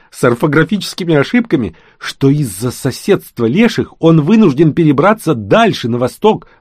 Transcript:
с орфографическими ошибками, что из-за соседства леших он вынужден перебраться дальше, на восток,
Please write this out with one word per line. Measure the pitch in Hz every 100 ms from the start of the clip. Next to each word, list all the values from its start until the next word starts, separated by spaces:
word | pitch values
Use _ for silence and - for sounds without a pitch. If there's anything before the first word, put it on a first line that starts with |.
| _
с | -
орфографическими | 131 120 160 147 160 202 - - 170 151
ошибками, | 131 240 - 147 101 - _ _
что | - - 139
из-за | 147 127 92 123
соседства | - 131 - - 180 - - 113
леших | 165 233 - 113 -
он | 165 160
вынужден | 143 220 190 127 160
перебраться | 151 156 135 185 220 160 123
дальше, | 101 196 226 - 117
на | 120
восток, | 123 - 214 185 - _